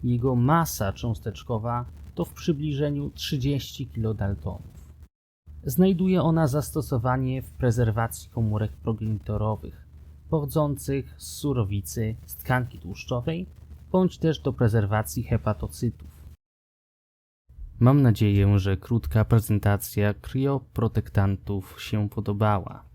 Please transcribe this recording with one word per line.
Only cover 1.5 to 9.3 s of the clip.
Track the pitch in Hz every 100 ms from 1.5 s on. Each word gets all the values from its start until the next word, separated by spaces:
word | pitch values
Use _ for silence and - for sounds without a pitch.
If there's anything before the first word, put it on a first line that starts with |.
| 113 117 120 123 - -
to | -
w | 170
przybliżeniu | - - 147 151 139 147 143 143
trzydzieści | - - 147 127 143 - - -
kilodaltonów. | - 110 107 98 98 - 87 - - - - - _ _ _ - -
Znajduje | - 127 190 180 185 185
ona | 160 165 156
zastosowanie | 143 143 160 131 131 123 127 131 131
w | -
prezerwacji | - 127 117 117 107 113 - -
komórek | - 113 107 107
progenitorowych, | - - 113 110 104 -